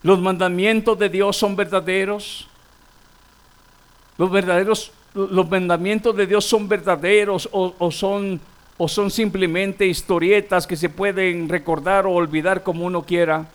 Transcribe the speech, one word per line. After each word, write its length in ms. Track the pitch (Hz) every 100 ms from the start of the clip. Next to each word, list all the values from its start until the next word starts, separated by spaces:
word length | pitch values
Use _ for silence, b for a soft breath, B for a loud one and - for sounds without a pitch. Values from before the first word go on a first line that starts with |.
Los 160 | 175 190
mandamientos 760 | 185 185 185 180 202 220 220 208
de 100 | 196
Dios 260 | 185 202
son 220 | 202 208 196
verdaderos. 880 | 185 190 170 185 196 208 - - - _ _ _ _ _ _ _ _ _ _ _ _ _ _ _ _ -
Los 120 | 185
verdaderos, 640 | 196 185 175 196 214 - _ _
los 340 | 202 196 185 165
mandamientos 680 | 190 175 170 185 214 226
de 120 | 202 190
Dios 180 | 208
son 240 | - 220 202
verdaderos 800 | 202 170 165 175 208 202 185 -
o, 240 | 196 185 175
o 120 | 175
son, 480 | 151 196 202 196 175 - - - -
o 100 | 165
son 240 | - 202
simplemente 760 | 214 220 190 185 170 196 190 190
historietas 800 | 165 - 175 170 208 202 180 -
que 100 | 165
se 140 | 170
pueden 580 | 151 202 190 185 175 165
recordar 560 | 175 143 160 160 196
o 80 | 190
olvidar 500 | 175 165 156 165 190
como 220 | 185 170
uno 160 | 175 180
quiera. 460 | - 175 165 156 156